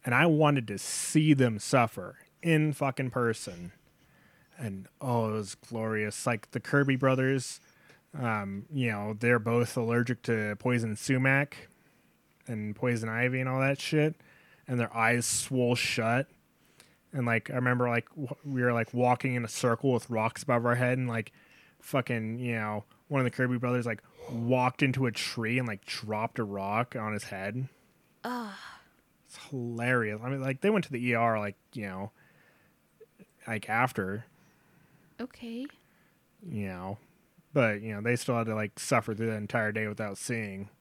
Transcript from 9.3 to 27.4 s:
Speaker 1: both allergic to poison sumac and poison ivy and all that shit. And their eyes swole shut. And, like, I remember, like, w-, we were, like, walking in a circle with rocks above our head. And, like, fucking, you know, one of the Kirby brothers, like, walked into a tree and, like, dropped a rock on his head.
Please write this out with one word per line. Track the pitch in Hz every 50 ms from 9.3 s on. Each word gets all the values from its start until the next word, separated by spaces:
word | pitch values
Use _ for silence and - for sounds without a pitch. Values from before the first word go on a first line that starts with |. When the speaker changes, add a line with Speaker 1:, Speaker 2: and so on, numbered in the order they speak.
| 123 117
Speaker 1:
both | 107 120 117 120 120 117 -
allergic | 127 117 113 117 120 120 120 123 -
to | - - 117 110 107 104 104 -
poison | - 127 123 120 113 110 107
sumac | - - - 135 127 131 135 135 139 147 - - - - - _ _ _ _ _ _ _ _ _ _ _ _ _ _ _
and | - 120 107 107 107 104
poison | - - 123 120 110 113 113
ivy | 110 117 123 127 127 131
and | 127 131
all | 131 131
that | 135 135 139 -
shit. | - - 160 151 147 156 160 _ _ - - _ _ _ - _ _
And | - 127 120
their | 117 113 -
eyes | 113 113 113 120 123 117
swole | - - - - - 135 127 123 120 123
shut. | 117 - - - - 113 113 120 127 143 _ _ _ _ _ _ _ _ _ _ _ - _ _ _ _ _
And, | - 139 123
like, | 120 113 113 - -
I | 135
remember, | 127 127 123 123 123 123 120
like, | 120 117 - _
w-, | _ 160 143 120 147 _ -
we | 143 135 127
were, | 123 123 120
like, | 117 113 - -
walking | 123 123 123 123 - - 131 123
in | 123 117
a | 107
circle | - - - 123 117 - - 135
with | 127 113 - -
rocks | 117 110 110 110 - - -
above | - 123 120 117
our | 120 120
head. | 120 127 123 127 131
And, | 127
like, | 123 117 113 107 - _ _ - _ - - _ _ _ _
fucking, | - - - 135 120 - 120 113 110 110 113 120
you | 123 120 117
know, | 113 107 107 107 104 - _ _ _ _
one | _ 147 135
of | 127
the | 123
Kirby | - - 131 123 123
brothers, | 120 127 123 123 123 117
like, | 120 110 - _ - _ - - -
walked | 120 117 117 120 127 127 123 127 - - 147
into | 131 127 135 131
a | 120
tree | 107 - - - - 123 113 110 120
and, | 131 127
like, | 120 104 98 _
dropped | - - - - 107 107 107 113 120 -
a | - 113
rock | 101 101 98 95 98 104 113 120 - -
on | 123 107 107
his | 107 104 -
head. | - 101 95